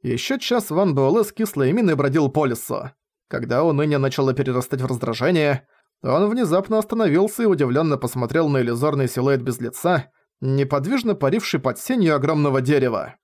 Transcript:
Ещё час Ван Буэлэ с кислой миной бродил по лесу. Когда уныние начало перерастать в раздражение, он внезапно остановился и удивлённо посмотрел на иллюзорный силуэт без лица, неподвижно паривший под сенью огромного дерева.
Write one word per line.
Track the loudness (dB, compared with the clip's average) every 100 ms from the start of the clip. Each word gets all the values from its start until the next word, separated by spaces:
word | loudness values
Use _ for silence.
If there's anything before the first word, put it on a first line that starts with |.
Ещё | -4 -4 -4 -4
час | -2 -2 0
Ван | 0 2
Буэлэ | 2 2 2
с | 0
кислой | -2 -4 0 0
миной | 2 2
бродил | 2 0 2 2
по | 0
лесу. | -2 -4 -6 -8 -8 _ _ _ _
Когда | -8 -2 0
уныние | 2 2 2 0
начало | 0 0 0
перерастать | 0 -2 -2 -4 -4
в |
раздражение, | -4 -4 -4 -2 0 2 2 -2 _ _ _ _
он | -2 0 0
внезапно | 0 0 0 2 -2
остановился | -2 -2 2 2 2 0
и | 0
удивлённо | 2 2 2 0 0
посмотрел | -2 -4 -2 0 2
на | 2
иллюзорный | 0 0 0 0 -2
силуэт | 0 0 0
без | -2 -6
лица, | -8 -2 0 0 -2 _ _ _
неподвижно | -2 0 0 0 0 -2 0
паривший | 0 0 0 -2 -2
под | -2 -4
сенью | -4 2 2
огромного | 2 2 2 2 2
дерева. | 2 2 2 -2 -6 -14